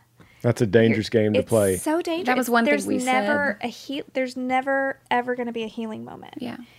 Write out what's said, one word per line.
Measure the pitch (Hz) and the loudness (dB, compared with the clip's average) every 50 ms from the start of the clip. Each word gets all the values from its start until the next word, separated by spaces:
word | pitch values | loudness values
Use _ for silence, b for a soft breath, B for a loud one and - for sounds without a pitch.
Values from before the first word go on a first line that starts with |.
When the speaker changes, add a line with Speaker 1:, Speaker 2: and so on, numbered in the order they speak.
| B _ b b b b b b | B _ b b b b b b
Speaker 1:
That's | - 120 117 - | 0 0 0 2
a | 127 | 2
dangerous | 101 90 113 113 113 110 110 98 - | 4 6 6 6 6 4 2 0 0
Speaker 2:
you're, | - 113 | 2 2
Speaker 1:
game | 107 107 107 | 2 4 2
to | - | 2
Speaker 2:
it's | - - | 2 2
Speaker 1:
play. | 117 113 101 98 92 - | 4 4 4 4 2 0
Speaker 2:
so | - 311 311 339 | -2 -2 -2 -2
dangerous. | 349 339 330 330 370 | -2 -2 -4 -2 0
Speaker 3:
That | 247 254 | 0 0
was | 254 247 247 | 0 0 2
one | 233 233 233 | 2 2 4
thing | 294 | 4
Speaker 2:
There's | 294 285 285 | 2 2 0
Speaker 3:
we | 302 262 254 | -2 -2 -2
Speaker 2:
never | 247 254 254 254 262 302 294 294 285 277 - - | 0 0 0 2 2 2 0 0 0 -2 -2 -4
Speaker 3:
said. | - 240 | -8 -10
Speaker 2:
a | |
he-, | 220 - - - 277 294 - - | -10 -10 -10 -10 -8 -8 -10 -6
there's | - 269 262 247 247 | -4 -4 -4 -4 -6
never, | 254 254 254 254 262 262 277 269 269 269 269 269 - _ - | -6 -4 -2 0 0 0 0 0 0 0 -2 -4 -8 _ -2
ever | 254 247 240 254 247 | -2 0 0 -2 -4
gonna | 254 247 240 | -4 -4 -6
be | 233 233 | -6 -6
a | 226 220 | -8 -8
healing | - 233 226 220 214 226 233 | -8 -8 -10 -8 -10 -12 -12
moment. | - - - - - - - | -14 -16 -16 -18 -18 -14 -12
Speaker 3:
Yeah. | 254 240 233 254 247 b b | -12 -10 -12 -14 -16 b b